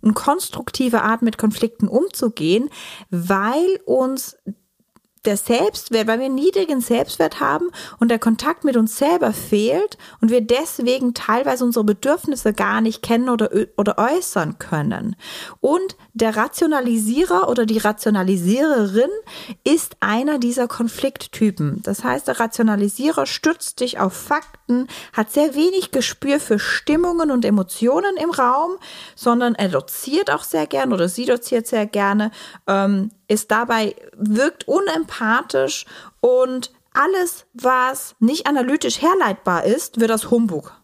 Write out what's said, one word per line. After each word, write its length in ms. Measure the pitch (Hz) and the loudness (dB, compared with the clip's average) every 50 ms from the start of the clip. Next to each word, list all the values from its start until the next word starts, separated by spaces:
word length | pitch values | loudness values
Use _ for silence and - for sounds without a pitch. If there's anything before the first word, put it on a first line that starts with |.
| - | 2
eine 100 | 214 214 | 2 0
konstruktive 880 | - - - 285 370 - - - - 247 - - - 262 247 233 226 - | 2 0 0 0 0 -2 -8 -10 -10 -12 -10 -4 -2 0 2 2 2 2
Art, 180 | 214 226 233 | 2 0 2
mit 160 | 240 233 220 - | 0 -2 -2 0
Konflikten 500 | - 214 214 - - 226 - _ - 196 | 0 0 0 0 -2 -4 0 _ -2 2
umzugehen, 840 | - 247 339 392 - - - 233 214 - 151 160 180 220 254 294 - - - - - - - _ | 2 0 0 0 -2 -2 -2 -2 -2 -2 0 2 2 2 0 -2 -8 -12 -18 -18 -18 -20 -12 _
weil 680 | 185 175 170 180 196 190 196 220 254 302 339 370 381 - - | -6 -4 -2 0 0 0 0 0 0 2 2 2 0 -2 0
uns 500 | - - 254 262 254 269 254 - - - _ _ - 202 _ _ _ _ _ _ _ _ _ _ _ _ _ _ | 0 0 2 2 0 -2 -6 -8 -12 -16 _ _ -14 -14 _ _ _ _ _ _ _ _ _ _ _ _ _ _
der 140 | 226 202 202 | -2 -2 -2
Selbstwert, 680 | - - 233 240 330 415 - - - - 240 226 214 220 | 0 0 2 2 2 0 -2 -4 -10 -2 -2 0 0 2
weil 100 | 220 233 | 0 -2
wir 80 | 262 | -2
einen 80 | 269 262 | -2 -2
niedrigen 480 | 262 285 370 381 392 381 320 294 262 | 2 0 2 2 2 0 0 0 -2
Selbstwert 580 | 233 - 240 233 269 - - - 330 311 - - | 0 0 0 0 0 -2 0 -2 -2 -2 0 -2
haben 300 | 294 - - 311 349 349 - - - - - - | 0 0 0 0 -2 -4 -6 -10 -18 -18 -2 0
und 100 | 233 233 | 2 2
der 80 | 240 220 | 2 2
Kontakt 460 | - 226 226 - - 285 339 - - | 2 2 0 2 0 -4 -4 0 0
mit 120 | 294 247 | 0 2
uns 220 | 240 220 220 - - | 2 2 2 0 0
selber 360 | 277 294 349 349 320 226 214 | 2 2 2 2 2 0 -2
fehlt 680 | - - - - 208 208 233 269 339 403 427 - _ - - - - | -4 -4 0 0 2 2 2 2 0 0 -2 -6 _ -20 -20 -6 0
und 120 | - 226 | 0 4
wir 100 | 233 247 | 4 2
deswegen 720 | 220 226 233 262 311 - - - 247 240 254 269 269 247 240 | 4 4 2 0 0 -4 -6 -4 0 0 0 2 0 -2 -2
teilweise 500 | - - - 214 240 269 277 262 247 247 | -2 -2 0 0 0 2 0 0 0 0
unsere 220 | 240 233 233 214 | 0 2 2 2
Bedürfnisse 680 | 208 208 196 - 269 302 359 - - 277 247 - 220 208 | 2 0 0 2 0 0 0 0 -4 -4 0 0 -2 0
gar 280 | - 190 196 214 220 | 0 0 0 0 2
nicht 220 | 220 233 220 - - | 0 0 -2 -4 -2
kennen 260 | - 233 233 247 262 | 0 0 2 2 0
oder, 220 | 240 226 220 - - 190 220 - _ - | 0 0 0 0 2 0 0 0 _ 0
oder 220 | 202 202 - - | 0 0 2 2
äußern 580 | 208 240 294 370 359 - - 196 165 151 - _ | 0 2 2 0 -2 -2 -2 -2 -2 -2 -6 _
können. 580 | - - - 151 147 147 - - - - 190 _ - - - - - - - _ | -8 -4 -2 -2 -2 -2 -4 -4 -6 -8 -8 _ -14 -16 -16 -14 -16 -16 -12 _
Und 360 | - 254 294 359 381 381 - _ - _ _ | 0 2 2 2 0 -4 -8 _ -20 _ _
der 200 | 226 226 220 214 | 0 0 0 2
Rationalisierer 1120 | 214 220 294 - - 349 311 302 285 254 240 233 226 214 214 240 277 359 - 349 359 381 - | 0 -2 -2 0 0 0 2 2 0 0 0 0 0 0 0 2 0 2 2 2 2 2 2
oder 180 | 240 233 233 220 | 2 0 2 2
die 100 | 220 220 | 0 2
Rationalisiererin 1300 | - 214 214 - - 226 214 202 185 190 202 185 170 180 208 254 285 320 294 247 208 196 185 214 247 320 403 440 427 - - - - - 220 _ _ | 2 0 -2 0 0 0 2 2 2 2 0 2 2 2 2 4 4 2 4 2 2 2 2 2 2 2 0 -6 -10 -12 -18 -18 -16 -16 -16 _ _
ist 340 | 262 294 330 - - - _ | 2 2 2 2 -4 -8 _
einer 400 | - 196 208 226 262 294 302 277 | -2 0 0 0 0 0 0 0
dieser 280 | 240 240 240 262 240 240 | 0 0 0 0 -2 -2
Konflikttypen. 1160 | - - 233 233 - - - 269 - - - - - - 220 214 190 - 156 147 143 196 214 | -2 -4 -4 -4 -4 -2 -4 -4 -4 -6 -18 -16 -2 0 2 2 2 0 -2 -2 -2 -4 -4
Das 200 | - 196 - - | -6 -6 -4 -2
heißt, 240 | 254 247 277 - - | -2 -2 -2 -2 -4
der 120 | 247 - | -2 -2
Rationalisierer 880 | 233 226 - - 233 220 214 202 202 202 - - 254 302 320 - 269 - | -2 -4 0 0 2 2 2 2 0 -2 -2 0 -2 0 0 0 -2 -2
stützt 500 | - - - 311 339 - - - - - | -4 -2 0 0 -2 0 -6 -12 -6 -4
sich 220 | 247 247 - - | -4 -4 -2 -2
auf 140 | 196 190 - | -2 -2 -2
Fakten, 760 | - - - - 311 311 - - - _ - 240 247 254 - - - - - - | -6 -4 -2 -2 -2 -2 -6 -20 -20 _ -2 -2 -2 -2 -4 -10 -18 -18 -8 -4
hat 180 | - 214 - | -4 -4 0
sehr 220 | - 285 294 320 262 | 2 2 2 2 2
wenig 380 | 285 311 359 370 381 359 - | 2 2 2 2 0 -2 -2
Gespür 480 | - 269 240 - - _ - 277 277 294 | -2 -2 -2 -2 -6 _ -2 0 0 0
für 180 | - - 220 208 | 2 0 0 0
Stimmungen 720 | - - - - - - 294 320 349 349 349 339 330 302 | 0 -2 -4 -4 0 0 2 2 2 2 0 0 0 2
und 160 | 269 247 233 | 2 2 2
Emotionen 720 | - 208 208 185 180 - - 220 240 269 330 370 403 381 339 | 2 2 2 0 -2 -4 0 2 2 2 2 0 0 -2 -2
im 140 | 302 339 | -2 -2
Raum, 400 | 339 - 254 240 254 277 320 349 370 381 - - - - - - - | 0 2 2 2 2 2 0 -2 -4 -8 -10 -18 -20 -20 -20 -20 -20
sondern 380 | - - 240 240 240 247 240 226 | -4 0 0 2 2 2 0 0
er 160 | - 208 185 | 0 -2 0
doziert 600 | 180 135 - - - - - - 269 339 403 - | 0 -2 -2 -4 -12 -10 -6 -2 0 0 0 0
auch 120 | - - - | -2 -2 -4
sehr 220 | - - 320 302 | -4 -2 -2 -2
gern 260 | 294 - 277 269 262 226 | 0 0 -2 0 0 2
oder 140 | 185 170 180 | 0 0 -2
sie 180 | 180 - 247 | -2 -4 0
doziert 420 | - 247 240 240 - 247 233 226 - | 0 0 -2 0 -2 -2 -2 -2 0
sehr 180 | - 220 208 | -2 -2 -2
gerne, 460 | 214 - 208 202 196 202 208 208 220 - - - - - - _ | -2 -2 0 0 2 2 0 0 -2 -6 -10 -20 -20 -20 -14 _
ähm, 460 | - 196 196 196 196 202 196 190 214 - _ _ _ | -2 0 0 2 0 0 0 -2 -6 -8 _ _ _
ist 220 | 214 214 - _ | -2 -2 0 _
dabei, 460 | 214 220 240 240 240 226 220 202 - - - - _ - | 0 0 0 0 0 0 0 -2 -4 -8 -20 -20 _ -4
wirkt 500 | 202 214 214 220 269 320 - _ - - | -2 0 2 2 2 0 0 _ -4 -2
unempathisch 1160 | 277 359 403 - 320 330 320 - - - 240 220 226 254 - - - - 135 135 - - - - - - - - _ _ | 0 0 0 0 -2 -2 -4 -6 -6 -4 -2 0 0 0 0 0 0 0 0 0 -2 -6 -10 -14 -20 -20 -20 -20 _ _
und 540 | - 240 254 254 254 254 254 254 240 - _ _ _ _ _ | 2 4 4 4 4 2 0 -6 -6 -8 _ _ _ _ _
alles, 520 | 269 277 339 381 381 359 339 - - - _ _ | 0 2 2 2 0 0 -2 -4 -10 -16 _ _
was 600 | 240 - 254 262 254 254 254 269 277 - - - _ | -2 0 2 2 4 2 0 -2 -6 -10 -14 -2 _
nicht 260 | 220 233 285 349 - | 2 2 2 0 0
analytisch 560 | 277 294 277 247 254 277 320 - 247 226 - | 0 0 0 2 0 0 0 0 -2 -2 2
herleitbar 640 | - 330 370 381 320 220 190 - - - 180 170 - | 2 2 4 4 2 0 0 -2 -2 0 0 2 2
ist, 380 | 185 220 302 - - - 233 | 2 0 0 -2 -6 -2 0
wird 100 | 226 226 | 2 2
als 180 | 226 220 - - | 2 0 0 2
Humbug 440 | 240 233 233 214 175 147 - - - - | 2 2 4 2 0 -4 -8 -10 -20 -20